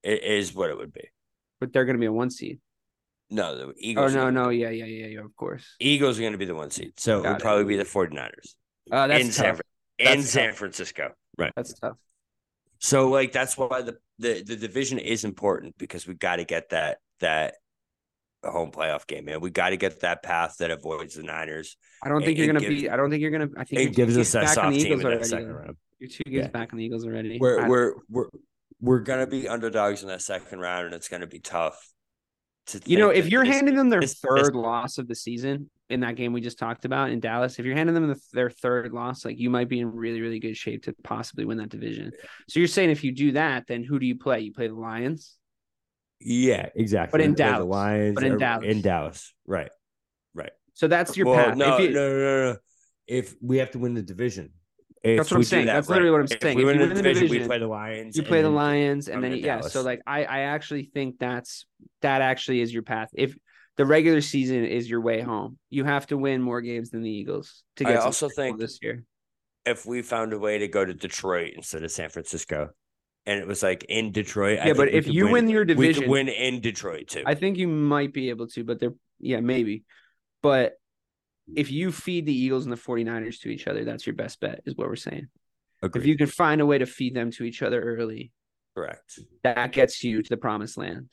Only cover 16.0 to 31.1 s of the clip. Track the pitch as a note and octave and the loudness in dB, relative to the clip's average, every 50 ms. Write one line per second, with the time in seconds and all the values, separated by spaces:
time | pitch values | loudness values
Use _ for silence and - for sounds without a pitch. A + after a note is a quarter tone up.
16 | - F2 F#2 D#2+ - F2+ F2 E2+ F2 - E2+ E2 - _ E2+ D#2+ D#2+ - - _ | -12 -12 -10 -4 -2 -2 -2 -2 -2 -4 -4 -4 -4 _ -2 -2 -2 -2 -4 _
17 | _ _ _ _ F2 E2 D#2 D#2 D#2 B1+ - _ _ _ _ _ _ _ _ _ | _ _ _ _ -2 0 2 0 0 -2 -4 _ _ _ _ _ _ _ _ _
18 | _ _ _ _ _ _ _ _ - - - E2+ E2 D2+ C#2 D2+ D#2+ D#2+ D2+ D2 | _ _ _ _ _ _ _ _ -10 -6 -4 -4 -4 -4 -4 -4 -2 -2 -2 -4
19 | - - D2 C#2+ C#2+ C#2+ D#2 D#2 E2+ F#2 D#2+ F#2+ F2 F#2 F#2+ F2 F#2+ F#2+ F#2 - | -6 -10 -12 -12 -10 -10 -8 -6 -8 -4 -2 0 0 0 0 0 -2 -4 -2 -2
20 | - F2 E2+ - - - F2 E2 E2+ D#2+ - - F2 E2 E2 D2+ C#2 D#2+ D#2+ D2+ | -2 -2 -2 -4 -4 -4 -2 -2 -2 -2 -4 -6 -4 -4 -4 -6 -6 -8 -8 -8
21 | D#2+ D#2+ - D#2 D#2 D#2 D#2 D#2+ D#2+ D#2 D#2 D#2 D#2 - - _ _ _ _ _ | -10 -12 -14 -14 -12 -10 -8 -8 -8 -8 -10 -12 -12 -14 -18 _ _ _ _ _
22 | - C#3 D3 D3+ C#3+ D#3+ D#3+ D3+ D#3 D3+ D3+ D3+ - - D3 C#3+ C#3 - G#2 B2+ | -4 0 0 2 2 0 2 2 2 4 2 2 2 0 -2 -2 -2 -2 0 0
23 | C#3 C#3+ D3+ D3+ D3+ D#3 D3+ D#3 D3+ C#3+ C#3+ - C3 - C#3 B2+ C3+ C#3 G#2 B2+ | 0 0 0 -2 -2 -2 -2 -2 -4 -4 -6 -10 -10 -4 0 0 0 2 4 4
24 | A#2+ A#2 A#2 B2 A#2 - - A2+ G#2 D3+ D#3 A#2 G2+ F#2+ - C#3 D#3 D#3 D3+ B2+ | 4 6 4 4 4 4 2 2 4 4 4 4 4 4 4 2 2 2 2 2
25 | A#2+ B2+ A#2 A#2 A#2 A#2 A2+ A#2 A#2 A2 D#2+ D2 D#2 - E2 _ _ _ _ _ | 2 0 0 0 -2 -4 -4 -4 -6 -8 -12 -12 -12 -14 -16 _ _ _ _ _
26 | B2+ B2+ - - - C3+ C3 C3+ C3 C3 - A#2 A2+ A2+ - A2+ A2+ A2+ A#2+ A2+ | -20 -18 -12 -12 -10 -4 -4 -4 -4 -4 -6 -8 -8 -8 -8 -8 -6 -6 -6 -6
27 | A#2 A2+ A2+ A2+ A2 A2 A2 A#2+ B2+ B2+ A#2+ A2+ A#2+ A#2+ B2+ B2 A#2+ - - - | -6 -6 -6 -6 -6 -6 -2 2 2 4 4 4 4 4 4 4 4 2 0 -6
28 | _ _ A2 B2 A#2 - - - _ _ _ _ _ _ - _ A2+ B2 B2+ A#2+ | _ _ -4 -4 -4 -4 -8 -20 _ _ _ _ _ _ -16 _ 2 4 4 4
29 | G#2+ C3+ C3+ C3 C3 B2+ C3+ C3+ - - A#2 A#2+ A2+ A2+ G#2 A2 G2+ G#2 G#2 G2 | 4 0 0 -2 -2 -2 -2 -4 -4 -4 -4 -4 -4 -2 0 2 2 2 0 -2
30 | G2 G2 F#2 F#2 - - G2 F#2 - - G2+ F#2 F2+ F2 F2+ F2+ F2 F2 F2 E2+ | -6 -10 -10 -8 -6 -6 -8 -8 -8 -12 -12 -8 -6 -6 -4 -4 -6 -8 -10 -12
31 | - - | -12 -12